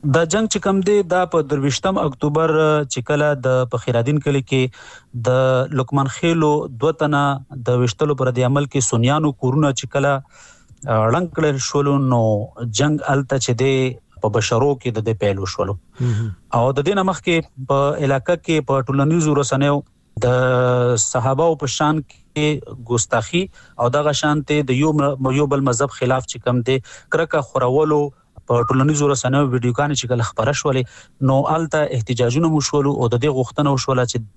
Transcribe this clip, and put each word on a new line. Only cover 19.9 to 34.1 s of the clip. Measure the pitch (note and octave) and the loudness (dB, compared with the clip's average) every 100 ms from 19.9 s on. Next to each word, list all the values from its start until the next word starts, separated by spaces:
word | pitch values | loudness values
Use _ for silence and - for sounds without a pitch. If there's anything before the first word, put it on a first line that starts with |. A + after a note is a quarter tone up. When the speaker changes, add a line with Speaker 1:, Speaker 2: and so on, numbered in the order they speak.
| _ _ - B2 | _ _ -4 0
Speaker 1:
د | B2+ B2+ B2 B2+ B2 B2 A#2 - | 2 2 2 2 2 2 0 0
صحابهو | B2+ B2 C3+ E3 D#3 | -2 0 2 2 0
په | C#3+ | -4
شان | - D3+ D#3 | -2 0 0
کې | C#3+ - _ - D3+ D3 - - A2+ | -4 -16 _ -2 -2 -2 -6 -18 -4
ګستاخي | A#2 - A#2 A2 F3 F#3 - - - | -2 0 -2 -2 -4 -4 -8 -20 -4
او | B2 C3+ | -2 0
دغه | D3 C#3+ | 0 0
شانتې | D3+ D3+ C#3+ D3 C#3 | 0 0 0 -2 0
د | B2+ | 2
یو | D#3 | 2
م-، | D3+ C#3+ C3 C3 B2+ | 2 0 0 -2 0
یو | D3 | 0
بل | C#3 C3+ | 2 0
مذهب | A#2+ C#3+ - | 0 -2 -2
خلاف | B2+ C3 B2+ | 0 0 -2
چې | - B2 | -6 -2
کم | B2 A#2 | 0 0
دی، | C3+ - - - D#3 | -2 -2 -20 -6 -2
کرکه | E3 D#3+ C#3+ | 0 -2 -2
خورولو | - B2 C3+ D#3 D3+ C#3+ - _ - _ | -2 0 2 2 2 0 -6 _ -20 _
په | A#2+ A#2 | 0 2
ټولنیزو | C3 C#3 D3+ D3 | 2 2 2 2
رسنیو | C3+ B2+ C3 C#3+ | 0 0 0 2
ویډیوګانې | B2 A#2+ A#2+ C#3+ C#3+ | 0 -2 -2 -2 -2
چې | B2+ | -2
کله | A#2+ A2+ | -2 -2
خپره | - A2+ D3 | -2 -2 0
شولې، | D#3 C3 B2+ - - _ C3+ | -2 -2 -4 -10 -20 _ 2
نو | C3+ C#3 | 2 2
هلته | D#3 D#3+ D#3 D3 A#2+ | 0 0 0 0 -2
احتجاجونه | A2 A#2+ B2 B2 E3 | -4 0 0 2 2
مو | D#3 C3+ | 2 0
شولو | D3 C#3 - | 0 0 0
او | A#2+ | 0
د | A#2+ | 0
دې | C#3+ C3 | 0 0
غوښتنه | B2 - D3 | -2 0 0
وشوله | C3+ - B2+ A#2+ | 0 0 0 0